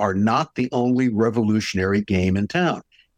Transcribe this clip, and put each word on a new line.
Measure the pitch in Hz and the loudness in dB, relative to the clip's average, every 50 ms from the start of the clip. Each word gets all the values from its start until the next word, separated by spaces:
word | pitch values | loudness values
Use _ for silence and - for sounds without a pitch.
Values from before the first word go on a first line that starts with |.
are | 107 101 95 | -2 -2 0
not | 95 104 110 113 135 156 - - | 0 0 2 2 0 -2 -4 -4
the | - 127 123 - | -4 -4 -2 -2
only | 123 120 123 127 123 131 123 | -2 0 0 2 2 0 0
revolutionary | 110 104 113 117 110 120 113 107 107 110 107 - - 95 92 95 98 104 | 2 2 0 0 2 0 0 2 2 0 0 -2 -2 -2 0 0 0 0
game | 104 - 101 92 90 92 92 98 | 0 0 0 0 2 2 0 0
in | 101 107 | -2 -2
town. | - 175 180 165 131 92 - _ _ _ _ _ _ | 0 0 0 0 0 -4 -8 _ _ _ _ _ _